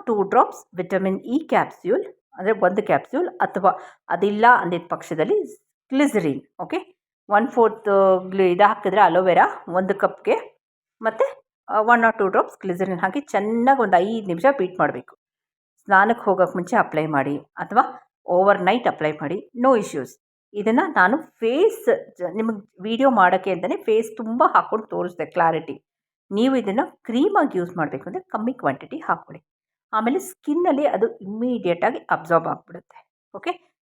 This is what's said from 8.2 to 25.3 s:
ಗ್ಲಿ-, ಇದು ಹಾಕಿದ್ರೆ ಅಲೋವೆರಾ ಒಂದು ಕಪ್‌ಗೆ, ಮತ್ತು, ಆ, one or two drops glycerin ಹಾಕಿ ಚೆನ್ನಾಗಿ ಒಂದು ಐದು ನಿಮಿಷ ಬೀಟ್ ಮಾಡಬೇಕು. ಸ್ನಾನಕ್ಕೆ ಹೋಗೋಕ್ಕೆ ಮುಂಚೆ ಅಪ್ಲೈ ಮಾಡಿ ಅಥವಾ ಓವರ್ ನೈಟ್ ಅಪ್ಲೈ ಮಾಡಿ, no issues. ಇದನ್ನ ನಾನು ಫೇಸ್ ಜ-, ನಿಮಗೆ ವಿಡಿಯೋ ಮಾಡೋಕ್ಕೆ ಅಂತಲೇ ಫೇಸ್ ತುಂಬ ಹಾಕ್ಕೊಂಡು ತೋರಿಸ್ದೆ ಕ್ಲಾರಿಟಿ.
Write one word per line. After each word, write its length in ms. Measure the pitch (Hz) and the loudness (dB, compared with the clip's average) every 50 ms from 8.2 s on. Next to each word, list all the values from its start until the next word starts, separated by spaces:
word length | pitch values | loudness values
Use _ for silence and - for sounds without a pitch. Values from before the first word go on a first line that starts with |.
| 185 | 0
ಗ್ಲಿ-, 260 | 185 185 196 190 180 | -4 0 2 2 2
ಇದು 120 | 180 180 208 | 4 4 4
ಹಾಕಿದ್ರೆ 360 | 202 220 - - 190 185 214 | 4 4 2 -4 0 4 4
ಅಲೋವೆರಾ 440 | 196 170 165 180 185 185 170 175 254 - - - - - | 4 6 6 4 4 4 4 4 4 2 0 -8 -12 -4
ಒಂದು 260 | 170 185 190 - - | -2 -2 -2 -2 -2
ಕಪ್‌ಗೆ, 420 | 202 202 190 - - - 208 - - - - _ _ _ _ _ _ _ _ _ _ | 0 0 -2 -2 -2 -2 -2 -2 -2 -4 -12 _ _ _ _ _ _ _ _ _ _
ಮತ್ತು, 260 | 226 220 226 - - 554 - _ _ _ _ _ _ - | -6 -6 -2 -2 -2 -2 -2 _ _ _ _ _ _ -4
ಆ, 80 | - 214 | -2 0
one 200 | 214 226 240 233 226 | 4 4 4 4 4
or 80 | 226 | 2
two 160 | 220 214 202 185 | 2 2 -2 0
drops 240 | 190 254 - - - _ | 2 0 -2 -2 -6 _
glycerin 400 | - 190 175 180 226 196 185 170 | -8 -8 -4 -4 -4 -4 -4 -4
ಹಾಕಿ 200 | 196 190 190 285 285 - | -4 -4 -4 -6 -8 -2
ಚೆನ್ನಾಗಿ 500 | - 196 202 214 226 233 240 269 277 254 | -4 -2 -2 0 -2 0 4 2 4 4
ಒಂದು 140 | 226 190 180 170 | 2 2 4 2
ಐದು 280 | 185 208 233 226 202 | 2 2 -4 -6 -4
ನಿಮಿಷ 200 | 185 170 170 170 185 277 | -6 -6 0 2 0 2
ಬೀಟ್ 200 | - 185 180 180 - | 2 -4 -6 -2 -2
ಮಾಡಬೇಕು. 360 | 156 143 - 123 - - _ _ _ _ _ _ _ _ _ _ _ _ _ _ _ - | -2 -2 -2 -6 -14 -16 _ _ _ _ _ _ _ _ _ _ _ _ _ _ _ 2
ಸ್ನಾನಕ್ಕೆ 360 | 196 190 202 220 226 226 - | 4 4 4 4 0 -2 0
ಹೋಗೋಕ್ಕೆ 320 | 208 185 185 180 175 - | -2 2 2 0 0 0
ಮುಂಚೆ 200 | 185 175 - 175 | -6 -6 -2 0
ಅಪ್ಲೈ 300 | 165 - - - 156 156 | 0 0 0 -2 -4 -2
ಮಾಡಿ 280 | 156 151 139 135 143 143 143 - _ _ - | 0 -2 -2 -2 -2 -4 -8 -8 _ _ -14
ಅಥವಾ 260 | 175 - 202 240 - - - - _ _ _ _ _ | -10 -2 0 0 0 0 -4 -16 _ _ _ _ _
ಓವರ್ 340 | - 180 180 190 202 196 190 | -2 0 2 4 4 4 4
ನೈಟ್ 240 | 180 185 220 247 - 180 | 2 0 0 2 0 -4
ಅಪ್ಲೈ 240 | - - 156 151 | -4 -2 -2 -2
ಮಾಡಿ, 260 | 151 - 156 143 175 208 - _ - | -2 -4 -6 -6 -6 -8 -8 _ -8
no 140 | 240 247 269 254 | 0 2 2 2
issues. 340 | 214 190 - - 143 123 - - _ _ _ _ _ _ _ - | 2 0 -4 -6 -8 -8 -8 -14 _ _ _ _ _ _ _ -10
ಇದನ್ನ 280 | 208 196 220 226 285 392 330 277 | -4 -2 2 2 2 0 0 2
ನಾನು 200 | 202 180 190 247 320 - - _ - | 2 4 4 2 0 -4 -10 _ -4
ಫೇಸ್ 440 | 226 226 254 311 403 440 - - - 247 208 - - - _ | -4 -2 0 2 2 2 0 0 0 0 0 0 -2 -14 _
ಜ-, 180 | - 180 170 175 | -10 -10 -8 -6
ನಿಮಗೆ 260 | 220 226 226 220 196 - _ _ _ | -4 -4 -4 -4 -6 -10 _ _ _
ವಿಡಿಯೋ 260 | 185 220 226 226 269 269 | -6 -6 -2 2 2 4
ಮಾಡೋಕ್ಕೆ 400 | 240 208 185 180 185 185 185 196 | 6 6 4 4 4 2 0 -2
ಅಂತಲೇ 260 | 180 170 202 226 330 - | -4 -4 -4 -6 -6 -4
ಫೇಸ್ 280 | - 233 214 220 226 226 220 | -2 0 0 0 0 -2 -8
ತುಂಬ 260 | - 226 220 233 254 311 | -12 -10 -8 0 0 0
ಹಾಕ್ಕೊಂಡು 400 | 370 - 240 226 - 214 220 214 | 2 2 0 0 0 -6 -8 -6
ತೋರಿಸ್ದೆ 400 | - 175 175 175 180 180 - 156 | -6 -8 -6 -6 -6 -6 -8 -10
ಕ್ಲಾರಿಟಿ. 500 | 156 | -6